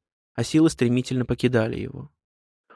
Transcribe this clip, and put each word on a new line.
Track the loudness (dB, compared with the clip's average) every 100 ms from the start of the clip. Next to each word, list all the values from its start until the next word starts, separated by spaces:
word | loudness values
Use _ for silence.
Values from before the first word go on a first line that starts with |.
| _ _ _
а | -6
силы | 0 4 4
стремительно | 4 0 0 -2 -4
покидали | -4 -2 0 2 0 -4
его. | -8 -12 -16 _ _ _ _ _ _